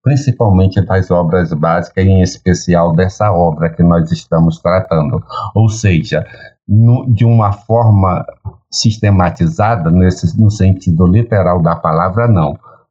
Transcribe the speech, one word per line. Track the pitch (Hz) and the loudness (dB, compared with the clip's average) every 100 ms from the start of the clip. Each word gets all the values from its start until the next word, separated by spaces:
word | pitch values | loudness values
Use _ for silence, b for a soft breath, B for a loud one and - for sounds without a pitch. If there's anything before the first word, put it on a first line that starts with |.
principalmente | 127 135 - 120 110 92 95 98 | -2 0 0 0 2 2 2 2
das | 87 95 90 | 0 0 0
obras | 87 85 90 85 | 0 0 0 -2
básicas, | 78 82 87 87 - | -2 -2 -2 -4 -2
em | 95 95 | 2 2
especial | 90 - 92 87 - 87 85 | 2 -2 -2 -2 0 0 2
dessa | 156 92 - 107 | 0 -2 -2 -2
obra | 87 85 76 82 | 0 0 -2 -4
que | - | 0
nós | 85 85 80 | 2 2 0
estamos | 82 - 82 82 80 | -4 -4 0 0 0
tratando. | 87 92 - 82 73 78 - B B | -2 -2 -2 -2 -2 -4 -8 B B
Ou | 104 110 | 0 0
seja, | - 104 85 - 76 - B B B - | 0 0 0 -2 -6 -6 B B B -2
no, | 104 117 123 131 | 2 4 2 0
de | 110 | 0
uma | 117 117 104 | 2 2 2
forma | 98 - 117 113 101 95 85 - - - - _ | -2 -2 0 2 2 2 -2 -6 -14 -16 -18 _
sistematizada, | - 117 107 104 98 90 - 82 - 107 110 82 | -4 -2 0 0 2 0 0 -2 0 -2 0 0
nesse, | 87 92 90 - 107 | 2 2 0 -2 0
no | 107 | 0
sentido | - 95 98 - 82 90 | 2 0 0 0 0 2
literal | 98 117 104 87 87 | 2 0 0 0 0
da | 82 82 | 0 -2
palavra, | 82 80 90 92 117 | -2 -2 -2 0 0
não. | 98 76 - B B B | 2 0 -4 B B B